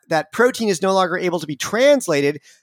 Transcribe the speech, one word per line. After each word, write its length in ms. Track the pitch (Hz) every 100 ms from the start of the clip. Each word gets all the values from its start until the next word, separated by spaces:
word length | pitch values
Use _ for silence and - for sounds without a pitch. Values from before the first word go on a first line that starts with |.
| -
that 220 | 160 151
protein 380 | - 247 - 226
is 120 | 175
no 140 | 196 190
longer 200 | 180 175
able 240 | 180 175
to 60 | 156
be 100 | 143
translated 840 | - 214 277 285 - 147 143 147 - _